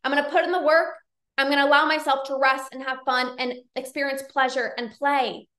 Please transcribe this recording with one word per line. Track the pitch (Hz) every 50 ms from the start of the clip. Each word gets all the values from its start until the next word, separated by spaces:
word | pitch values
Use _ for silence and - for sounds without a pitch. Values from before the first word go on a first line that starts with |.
| -
I'm | 269
gonna | 285 285 277 -
put | 311 349 349
in | 349
the | 359 359
work. | 285 302 311 330 359 339 - - _ _ _ _ _ _ _
I'm | - 269 277
gonna | 285 285 277
allow | 285 294 285 311
myself | 311 311 311 302 302 269 269 269
to | - 277
rest | 262 269 262 262 269 - - 262
and | 262 269
have | 262 254 254 -
fun | 277 254 247 254 247 - -
and | 254 247 247 247 _ _ _
experience | 269 269 - - 294 277 277 269 269 269
pleasure | - - 277 262 254 254 262 233 214 -
and | - 240 220
play. | - _ 285 285 285 277 254 220 170 - 214 _ _